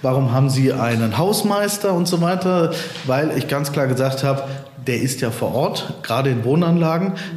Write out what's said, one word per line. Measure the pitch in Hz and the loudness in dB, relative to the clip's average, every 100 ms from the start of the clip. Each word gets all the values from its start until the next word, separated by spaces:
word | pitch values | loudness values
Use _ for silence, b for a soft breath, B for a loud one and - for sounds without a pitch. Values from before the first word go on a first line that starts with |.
warum | 131 131 135 | 0 2 2
haben | 127 135 | 2 2
Sie | 123 131 | 4 2
einen | 127 117 117 113 104 | 2 0 0 0 2
Hausmeister | 180 214 208 202 202 208 196 | 0 2 2 2 0 0 0
und | 180 175 | 0 0
so | 175 | 2
weiter, | 170 185 185 180 165 B B B 131 | 2 2 2 2 2 B B B -2
weil | 131 156 - | 0 0 0
ich | - | -2
ganz | 143 147 | -2 -2
klar | 147 135 | 0 0
gesagt | 127 131 135 | 2 0 0
habe, | 139 135 135 B - - 127 | 0 -2 -4 B -14 -8 -4
der | 120 | -2
ist | 123 - | -2 -2
ja | 120 | -4
vor | 113 107 | -2 -2
Ort, | 110 175 - - - | 0 0 -2 -8 -10
gerade | - 120 135 | -4 0 0
in | 120 113 | 0 2
Wohnanlagen, | 151 170 170 165 165 190 190 B | 2 4 4 2 2 -2 -4 B